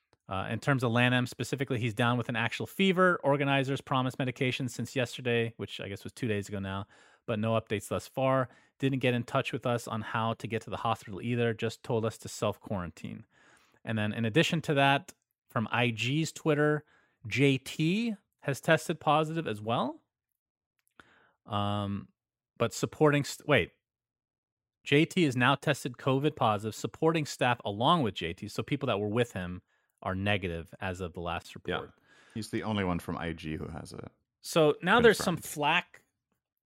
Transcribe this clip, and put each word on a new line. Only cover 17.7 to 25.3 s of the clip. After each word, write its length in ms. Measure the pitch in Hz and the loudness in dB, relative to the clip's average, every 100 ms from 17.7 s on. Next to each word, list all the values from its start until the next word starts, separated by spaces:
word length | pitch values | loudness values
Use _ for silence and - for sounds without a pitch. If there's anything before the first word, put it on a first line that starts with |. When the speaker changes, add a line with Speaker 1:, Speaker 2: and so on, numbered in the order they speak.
| - 156 196 233 208 _ _ | -2 0 2 -2 -4 _ _
Speaker 1:
has 180 | - 135 | -6 -4
tested 380 | - 160 - 160 | 2 2 2 -2
positive 480 | - 151 156 165 160 | 2 2 2 -2 -4
as 140 | 107 | -4
well. 400 | 107 127 240 320 _ _ _ _ _ _ _ _ _ - - _ _ _ - | -2 -2 -2 -6 _ _ _ _ _ _ _ _ _ -20 -20 _ _ _ -6
Um, 600 | 104 101 104 101 98 - _ _ _ _ - | -2 0 0 -2 -6 -8 _ _ _ _ -4
but 140 | 117 | -2
supporting 520 | - - - 151 143 | -2 -6 4 4 4
st-, 240 | 143 - - | 0 -6 2
wait, 240 | 135 82 - _ _ _ _ _ _ _ _ _ _ | 2 2 -4 _ _ _ _ _ _ _ _ _ _
J 200 | - 143 | 2 4
T 200 | 165 - | 4 4
is 100 | 160 | 2